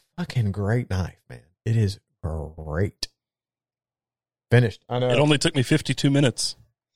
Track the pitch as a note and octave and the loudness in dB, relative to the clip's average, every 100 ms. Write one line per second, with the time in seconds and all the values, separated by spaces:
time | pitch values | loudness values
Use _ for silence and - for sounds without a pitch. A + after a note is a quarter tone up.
0 | _ - E3+ B2+ G2+ G2+ G2+ B2 - F#2+ | _ -10 -4 -2 -2 -2 -2 -2 -2 -4
1 | D#2+ - - B1 _ _ A2 A2+ G2+ G2 | -4 -10 -20 -20 _ _ -2 0 0 -2
2 | _ _ E2 D#2+ D2 D#2+ D#2 D#2 - - | _ _ -8 -8 -8 -12 -6 -2 -4 -4
3 | - _ _ _ _ _ _ _ _ _ | -14 _ _ _ _ _ _ _ _ _
4 | _ _ _ _ _ A#2+ A2+ - - B2 | _ _ _ _ _ 4 4 -2 -6 -2
5 | B2 B2+ D3+ D3 E3 C#3 - D#3 - - | 0 2 4 2 2 0 2 0 0 -2
6 | C#3+ C#3 C3 - - - _ _ _ | 2 2 2 0 -8 -10 _ _ _